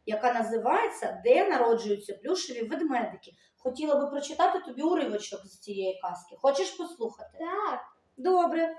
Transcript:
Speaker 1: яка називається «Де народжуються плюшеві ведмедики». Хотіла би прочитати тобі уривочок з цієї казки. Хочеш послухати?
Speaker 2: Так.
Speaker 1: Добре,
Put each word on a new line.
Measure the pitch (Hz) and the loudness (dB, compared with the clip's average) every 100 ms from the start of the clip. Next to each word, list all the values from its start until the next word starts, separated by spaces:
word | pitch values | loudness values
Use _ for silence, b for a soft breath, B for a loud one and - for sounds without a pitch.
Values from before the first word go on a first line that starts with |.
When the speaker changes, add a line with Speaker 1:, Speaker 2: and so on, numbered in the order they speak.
| - | -6
Speaker 1:
яка | 214 247 | 0 2
називається | 240 214 226 226 370 440 - 185 - | 2 0 0 2 2 2 -2 -8 0
«Де | 233 302 392 | 4 6 6
народжуються | 262 233 226 208 202 - | 4 4 2 2 -2 -4
плюшеві | - 269 370 - 240 226 | -8 -4 -2 -4 -6 -4
ведмедики». | 311 311 247 214 - - _ b b | -2 0 0 -2 -8 -20 _ b b
Хотіла | 254 254 302 285 | -6 -2 2 2
би | 285 | 2
прочитати | 277 285 320 381 370 | -4 -6 2 2 2
тобі | - 254 | -6 -2
уривочок | 320 330 240 208 - 190 - | 0 0 0 -4 -6 -12 -14
з | - | -18
цієї | 208 196 190 190 | -10 -4 -4 -4
казки. | 180 175 - - | -6 -8 -14 0
Хочеш | 277 277 370 | 2 2 0
послухати? | - 320 - 226 - - - | -4 -10 -8 -8 -8 -18 -10
Speaker 2:
Так. | 330 403 349 - - _ _ - | -6 -4 -4 -6 -10 _ _ -4
Speaker 1:
Добре, | 330 370 339 330 330 | 2 4 4 2 -2